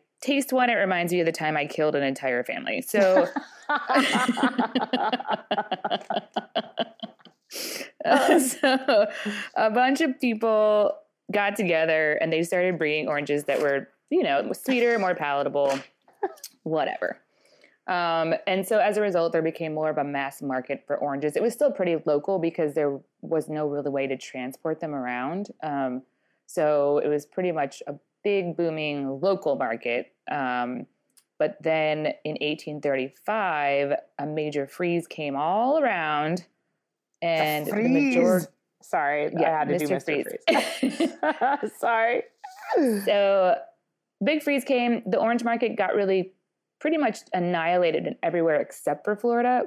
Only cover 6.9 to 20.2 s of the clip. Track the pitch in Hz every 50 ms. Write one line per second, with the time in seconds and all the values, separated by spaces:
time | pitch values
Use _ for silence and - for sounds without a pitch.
6.9 | - _ - - - _ _ - _ _ _ _ - - - - - - - -
7.9 | - _ - - - 277 262 - - 339 262 254 - - - 269 262 262 262 -
8.9 | 254 208 202 202 - - - 214 208 208 - - - - - 220 214 240 247 262
9.9 | 277 269 320 285 262 - - 247 226 214 220 226 220 214 214 214 214 208 208 -
10.9 | - - - _ _ _ _ - - 208 202 202 208 214 208 170 170 160 160 160
11.9 | 160 156 160 151 151 - - 165 160 160 170 170 196 180 180 185 180 160 165 151
12.9 | 151 156 147 - 151 147 147 143 147 147 143 - 139 - 147 143 139 139 135 -
13.9 | _ _ _ _ 285 370 302 160 139 139 - - - - - - 262 240 233 240
14.9 | 233 226 196 185 180 - 156 143 139 143 143 143 139 143 143 139 135 135 - -
15.9 | _ _ _ _ _ _ - 381 - - - - - _ _ 160 160 156 139 -
16.9 | - - - - - - _ _ _ _ _ _ _ _ _ _ _ _ _ -
17.9 | 180 175 175 170 165 165 160 165 160 160 - - 190 190 190 - 226 214 180 208
18.9 | 208 208 208 202 180 175 165 165 165 165 160 165 160 - 165 160 156 156 156 156
19.9 | 151 147 139 143 143 139